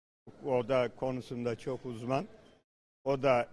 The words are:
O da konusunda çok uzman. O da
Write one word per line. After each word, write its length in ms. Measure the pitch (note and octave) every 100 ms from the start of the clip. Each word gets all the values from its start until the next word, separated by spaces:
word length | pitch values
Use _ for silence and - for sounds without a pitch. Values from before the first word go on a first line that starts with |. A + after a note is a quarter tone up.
| _ _ - -
O 240 | D3+ B2+ A#2
da 280 | C3 B2 -
konusunda 600 | C3 B2+ - A#2+ A#2+ A2+
çok 300 | - B2+ B2+
uzman. 420 | A2+ A#2+ C3+ - - - _ _ _ _ _
O 180 | C3+ C#3
da 260 | C3+ B2 A#2